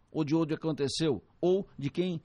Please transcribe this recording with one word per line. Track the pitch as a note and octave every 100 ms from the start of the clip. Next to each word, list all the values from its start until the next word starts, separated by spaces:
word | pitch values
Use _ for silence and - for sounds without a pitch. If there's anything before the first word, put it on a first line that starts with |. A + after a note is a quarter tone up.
| _
ou | -
de | D3
onde | D#3+ D#3+
aconteceu, | D#3 D#3+ D3 C3+ - D#3+ G#2+ - -
ou | F3 F#3+ F#3+ -
de | C#3
quem | - F3+ E3